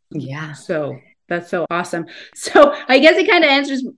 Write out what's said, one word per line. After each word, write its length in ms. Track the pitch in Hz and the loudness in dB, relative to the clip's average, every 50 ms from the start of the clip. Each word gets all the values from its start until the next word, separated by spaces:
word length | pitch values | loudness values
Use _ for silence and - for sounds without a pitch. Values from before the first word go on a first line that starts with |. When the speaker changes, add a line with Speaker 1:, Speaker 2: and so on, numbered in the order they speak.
| _ _ | _ _
Speaker 1:
Yeah. 440 | - 151 123 127 135 147 160 156 147 | -12 -12 -10 -10 -10 -12 -12 -14 -16
Speaker 2:
So 460 | - - - 185 156 151 135 123 131 _ _ _ _ _ _ | -18 -10 -8 -6 -6 -6 -8 -10 -14 _ _ _ _ _ _
that's 200 | 175 175 170 - | -8 -8 -8 -6
so 160 | - 180 160 - | -6 -6 -6 -4
awesome. 360 | 170 170 175 - - 170 165 - - - - - _ | -6 -6 -6 -6 -8 -10 -10 -12 -16 -20 -20 -20 _
So 400 | - - - - 415 294 294 - - - - | -14 -14 0 6 6 6 6 4 -4 -4 0
I 100 | 254 277 | 2 4
guess 160 | 269 311 339 | 6 4 4
it 140 | 349 370 403 | 4 2 2
kind 160 | 427 349 330 | 2 2 2
of 40 | 294 | 2
answers, 340 | 269 277 277 285 269 254 262 202 - | 2 0 0 -4 -6 -8 -8 -10 -12